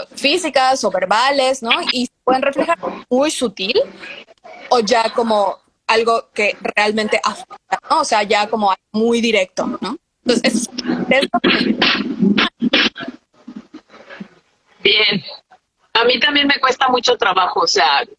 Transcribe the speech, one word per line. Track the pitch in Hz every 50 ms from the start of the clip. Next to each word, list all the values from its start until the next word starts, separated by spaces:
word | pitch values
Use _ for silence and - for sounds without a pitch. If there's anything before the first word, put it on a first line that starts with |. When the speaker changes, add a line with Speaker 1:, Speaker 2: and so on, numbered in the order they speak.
| - - -
Speaker 1:
físicas | - - 277 302 359 - 311 254 269 262 262 262 262 -
o | 202
verbales, | 185 185 190 185 202 220 254 269 285 277 254 254 269 262 226
¿no? | 226 262 330 339 - 247
Y | 254 240
se | - _ _ _
pueden | 247 254 262 269
reflejar | 277 277 302 320 330 339 - - - - - - -
muy | 247 254 285 311
sutil | - - 262 226 - - 190 196 254 415 554 - - - - - - - - - - _ - - - - - -
o | 247 247
ya | 226 196 254 226 226 220 -
como | 247 233 226 220 208 196 185 - - _ _ _ _ _
algo | - 220 226 233 226 226 226 - _ -
que | - 208 196 - - - 226 -
realmente | 208 208 214 214 214 214 214 - 214 -
afecta, | 214 - - - - - - _ - 190 - - -
¿no? | 277 320
O | 294
sea, | - 233 214 214
ya | 196 214 208 214 208
como | - 220 208 196 190 - _ _ -
muy | 214 220 233 233 240
directo, | 226 233 220 196 185 - _ - 160 - - -
¿no? | - 185 262 - _ _ _ _ -
Entonces, | 247 240 226 - 254 220 - - - - - - - - - - -
eso | 262 269 277 -
es | - 254 - - - - - 220 - - - - - - - - - - 202 202 - - - - - - 233 - - - - - - - - - - - _ _ _ _ _ - - - - _ - - - _ - - - - - - 190 - _ _ _ _ _ _ _ _ _ _ -
Speaker 2:
Bien. | 202 214 214 214 208 208 185 - - - - _ _ - - _ _ _ _ _ _ -
A | 453 233
mí | 240 254 240
también | 302 294 294 285 285
me | 277 285 247
cuesta | - 254 247 - 269 254
mucho | 254 247 233 254 247
trabajo, | - - 196 180 190 - 180 - 196
o | 170
sea, | 160 - 196 175 151 143 135 120 - -